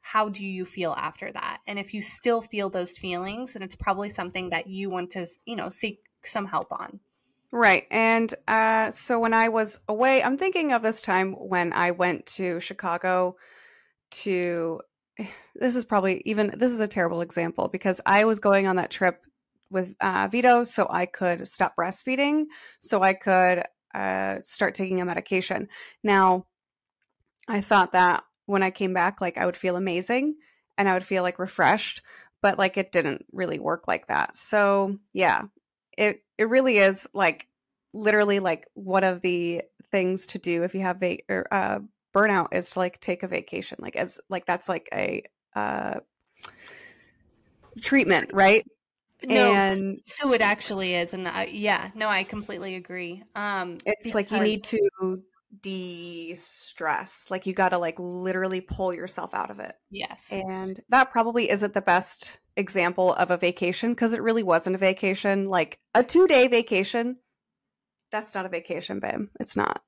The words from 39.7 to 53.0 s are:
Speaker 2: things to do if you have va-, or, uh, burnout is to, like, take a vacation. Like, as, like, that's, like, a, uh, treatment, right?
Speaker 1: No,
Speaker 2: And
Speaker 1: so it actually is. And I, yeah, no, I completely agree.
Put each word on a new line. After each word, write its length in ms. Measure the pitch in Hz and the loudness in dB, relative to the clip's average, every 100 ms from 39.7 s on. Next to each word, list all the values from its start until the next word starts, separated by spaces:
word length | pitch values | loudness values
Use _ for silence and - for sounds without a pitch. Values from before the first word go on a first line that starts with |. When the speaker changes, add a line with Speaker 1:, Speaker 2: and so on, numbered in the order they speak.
| _ - | _ -2
Speaker 2:
things 360 | 202 185 190 - | 0 0 -2 -6
to 120 | 185 | -8
do 240 | 180 170 | -2 -2
if 100 | 175 | -2
you 80 | 190 | -2
have 180 | 190 180 | -4 -2
va-, 240 | 185 180 - | -2 -4 -4
or, 180 | 190 - | -4 0
uh, 280 | 196 190 202 208 _ _ 196 | 0 0 -2 -6 _ _ 2
burnout 320 | 214 190 170 | 4 4 2
is 180 | 185 175 | -2 -2
to, 80 | - | -2
like, 200 | 180 - | -4 -4
take 240 | - 175 | -6 -6
a 40 | 185 | -4
vacation. 500 | 185 - 190 190 - | -6 -6 -10 -10 -12
Like, 160 | - - | -10 -6
as, 240 | 180 - - | -6 -8 -8
like, 160 | 190 - | -8 -4
that's, 240 | 180 - | -6 -4
like, 200 | 170 - | -6 -4
a, 300 | 101 98 - - _ _ - | -4 -4 -4 -10 _ _ -6
uh, 440 | 104 - - - - _ _ _ - - - - - _ _ _ _ _ _ _ _ - | -4 -4 -4 -8 -12 _ _ _ -18 -18 -20 -20 -20 _ _ _ _ _ _ _ _ -12
treatment, 500 | - 277 208 175 - | 2 2 4 2 2
right? 320 | 190 190 220 - _ _ _ _ _ | 4 6 6 2 _ _ _ _ _
Speaker 1:
No, 300 | 262 220 202 | 0 6 6
Speaker 2:
And 460 | 202 196 190 196 196 | 6 4 0 -4 -8
Speaker 1:
so 300 | - - 285 | -10 -4 2
it 80 | 240 | 4
actually 540 | 214 214 - 196 190 180 | 4 0 -4 -6 -2 -2
is. 180 | 175 | -2
And 140 | 185 180 | -6 -6
I, 180 | 185 196 | -4 -6
yeah, 460 | 208 208 196 196 | -4 0 0 -2
no, 140 | 214 214 | -4 -2
I 140 | 196 | 0
completely 520 | 196 208 208 180 190 185 | -2 -10 -10 -10 -10 -12
agree. 480 | 180 180 | -12 -10